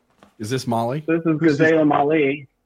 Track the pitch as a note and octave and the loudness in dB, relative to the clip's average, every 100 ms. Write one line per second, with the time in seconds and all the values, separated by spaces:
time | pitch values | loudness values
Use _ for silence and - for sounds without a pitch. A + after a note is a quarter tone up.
0 | _ _ - - G#2+ C3 B2 A#2 A#2 D3+ | _ _ -20 -14 -6 -6 -2 -2 -2 -4
1 | D3+ E3 E3 D3+ D#3+ C#3 D#3+ D#3+ D3 C#3+ | -2 -2 0 0 0 2 2 4 2 2
2 | C#3+ D#3+ C#3 D3 C3+ _ | 2 0 0 -4 -10 _